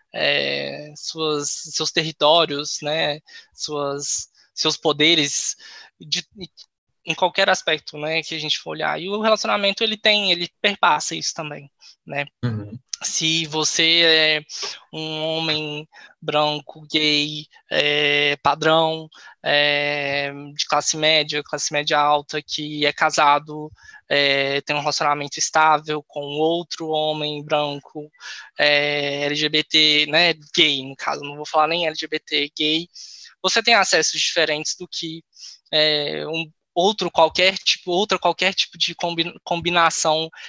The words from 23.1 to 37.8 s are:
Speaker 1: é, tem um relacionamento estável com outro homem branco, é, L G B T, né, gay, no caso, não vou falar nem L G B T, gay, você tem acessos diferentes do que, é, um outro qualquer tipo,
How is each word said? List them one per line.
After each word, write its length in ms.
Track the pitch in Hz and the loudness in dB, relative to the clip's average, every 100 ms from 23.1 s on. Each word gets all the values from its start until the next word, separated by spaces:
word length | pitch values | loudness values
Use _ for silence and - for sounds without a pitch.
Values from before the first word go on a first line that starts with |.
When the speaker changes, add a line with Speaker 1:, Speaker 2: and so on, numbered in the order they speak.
| 151 147 147 151 151 151 - - - - | 4 4 4 0 -12 -12 -14 -20 -20 -2
Speaker 1:
é, 500 | 143 143 139 139 139 | 2 2 2 0 -2
tem 140 | - 147 | -2 -2
um 40 | |
relacionamento 580 | 147 - 151 147 143 - | -2 0 0 0 -4 -4
estável 680 | - 156 156 151 156 151 - | 0 4 6 4 2 -6 -6
com 140 | 151 | -10
outro 680 | 143 143 160 170 170 - 160 | -8 0 2 0 -4 -8 -4
homem 560 | 156 156 151 151 147 151 | -2 0 -2 -4 -6 -2
branco, 680 | 151 147 143 - 156 151 _ - - - - | 0 0 -4 -12 -16 -16 _ -16 -16 -16 0
é, 680 | 147 147 147 147 143 143 143 | 2 4 2 -2 -2 -2 -2
L 100 | 147 | 0
G 120 | 151 | 0
B 160 | 151 | 0
T, 440 | - 156 151 151 151 | 2 4 4 4 4
né, 240 | 156 175 160 151 - | 4 2 2 -4 2
gay, 280 | 156 139 | 2 2
no 120 | 131 135 | -6 -8
caso, 260 | - 143 | -6 -6
não 140 | 143 147 | -8 -12
vou 100 | 147 | -2
falar 220 | 156 156 | 2 2
nem 180 | 170 165 | 2 -2
L 100 | 160 | -4
G 120 | 156 | -6
B 120 | 156 | -6
T, 320 | - 151 147 - | -2 -2 -2 -2
gay, 320 | 151 160 175 - - - - _ | 0 0 -2 -14 -20 -20 -20 _
você 220 | 190 226 | 0 0
tem 120 | 226 226 | 4 4
acessos 440 | 190 175 156 156 | 4 2 2 0
diferentes 560 | - 175 156 151 156 - | -2 2 0 0 -4 -8
do 120 | 180 | -8
que, 360 | - 165 160 _ _ - - _ | -8 -8 -10 _ _ -20 -20 _
é, 540 | 156 156 151 147 151 151 | 2 2 2 -2 -6 -6
um 240 | 165 156 _ _ | -6 -8 _ _
outro 360 | - 185 214 180 | 0 2 2 -2
qualquer 480 | - 160 - 185 190 | 4 4 6 2 2
tipo, 340 | - - | -2 -2